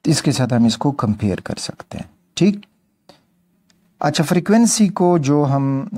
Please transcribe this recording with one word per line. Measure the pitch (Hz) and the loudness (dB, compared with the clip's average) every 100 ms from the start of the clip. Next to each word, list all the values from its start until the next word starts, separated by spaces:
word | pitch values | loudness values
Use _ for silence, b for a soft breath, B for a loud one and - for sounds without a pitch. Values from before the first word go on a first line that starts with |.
इसके | - 151 156 | 0 0 0
साथ | 131 123 | 0 0
हम | 120 117 | 2 2
इसको | 113 143 | 2 -2
कंपेयर | 143 107 104 104 90 | -2 -2 -2 -2 -4
कर | - | -6
सकते | - - - - - | -10 -10 -14 -16 -14
हैं, | - _ _ - | -16 _ _ 0
ठीक। | 185 202 - _ _ _ _ b _ _ _ _ _ _ _ _ | 0 0 -12 _ _ _ _ b _ _ _ _ _ _ _ _
अच्छा, | 147 147 | -4 -2
फ्रीक्वेंसी | 151 175 170 226 233 - 202 | 0 0 2 2 2 2 0
को | - 175 175 | 2 2 2
जो | 139 147 | 2 2
हम, | 143 139 135 135 - | 2 0 0 -4 -6